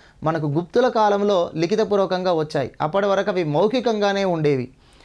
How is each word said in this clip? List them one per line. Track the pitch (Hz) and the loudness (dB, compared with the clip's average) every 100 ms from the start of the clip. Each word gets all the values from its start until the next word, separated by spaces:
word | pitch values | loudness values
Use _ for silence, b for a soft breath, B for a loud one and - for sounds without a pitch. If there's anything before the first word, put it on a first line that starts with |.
| B B | B B
మనకు | 156 160 151 | -4 -2 -2
గుప్తుల | 143 175 240 254 | -4 -2 0 2
కాలంలో | 240 208 202 202 190 180 | 2 2 2 2 0 0
లిఖితపూర్వకంగా | - 165 214 220 202 190 185 185 | -2 -2 0 0 0 0 0 0
వచ్చాయి. | 165 156 151 120 - | 0 0 -2 -4 -4
అప్పటి | 156 196 202 | -2 0 0
వరకు | 196 202 | 0 0
అవి | 185 | -2
మౌఖికంగానే | 160 147 214 254 240 214 202 196 | 0 2 2 0 0 0 0 0
ఉండేవి. | 190 165 156 135 120 - b b | 0 0 2 0 -4 -12 b b